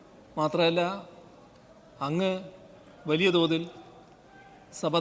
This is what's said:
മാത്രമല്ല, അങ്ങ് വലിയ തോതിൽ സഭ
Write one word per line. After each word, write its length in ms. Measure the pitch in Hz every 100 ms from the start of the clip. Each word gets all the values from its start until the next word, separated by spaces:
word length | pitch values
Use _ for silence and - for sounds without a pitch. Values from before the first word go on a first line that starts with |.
| - - - -
മാത്രമല്ല, 420 | 151 170 170 170 175 202 190 - - - - - - - - - 135
അങ്ങ് 240 | 165 190 185 190 - - - - - 160
വലിയ 180 | 156 190 175
തോതിൽ 260 | 165 165 170 - - - - - - - - - - -
സഭ 140 | 160 165